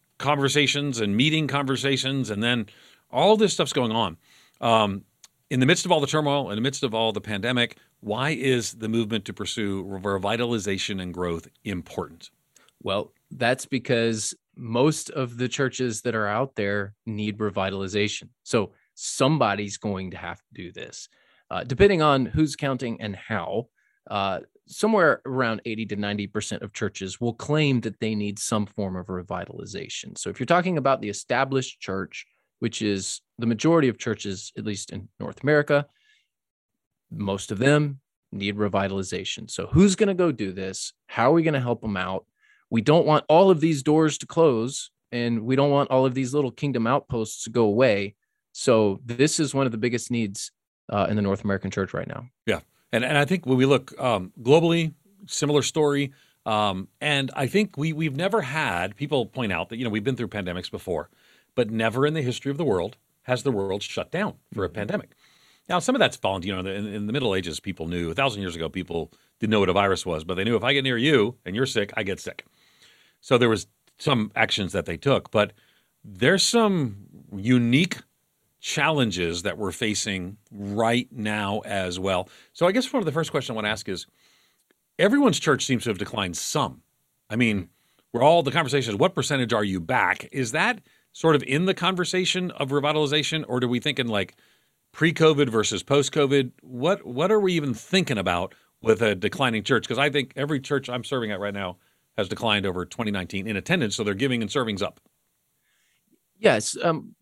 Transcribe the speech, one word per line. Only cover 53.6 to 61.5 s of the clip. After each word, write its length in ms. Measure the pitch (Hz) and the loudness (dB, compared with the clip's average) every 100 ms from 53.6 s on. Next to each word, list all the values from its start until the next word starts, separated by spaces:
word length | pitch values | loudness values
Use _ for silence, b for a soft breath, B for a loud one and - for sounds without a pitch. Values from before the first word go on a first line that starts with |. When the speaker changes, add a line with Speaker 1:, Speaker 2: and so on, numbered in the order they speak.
| 135 | 6
Speaker 1:
look, 340 | 131 - - | 4 2 -4
um, 320 | 127 107 90 - | 0 0 -2 -2
globally, 520 | 117 160 165 170 160 - _ _ - | 4 6 6 2 0 -6 _ _ -12
similar 360 | - 147 147 | -2 2 2
story. 500 | - 160 147 143 139 b b b - | 2 2 2 2 -2 b b b -2
Um, 420 | 107 104 92 98 - | 2 2 0 -6 -6
and 280 | 147 139 135 - | -2 0 -2 -2
I 100 | 135 | 0
think 320 | 190 208 - | 2 0 -2
we, 140 | 160 | -4
we've 240 | 151 160 135 | -2 -4 -2
never 260 | 190 220 | 0 0
had, 540 | 131 156 135 87 92 - | -2 -2 -2 -2 -4 -6
people 300 | 143 143 107 | -2 -2 -2
point 260 | 131 110 | -4 -2
out 160 | 85 90 | -2 -4
that, 80 | 117 | -6
you 60 | |
know, 60 | 120 | -2
we've 140 | 107 | -2
been 120 | 110 123 | -2 -4
through 140 | 104 | -4
pandemics 420 | 104 90 90 - | -6 -6 -6 -8
before, 380 | 101 - 80 - b b b b | -10 -6 -6 -6 b b b b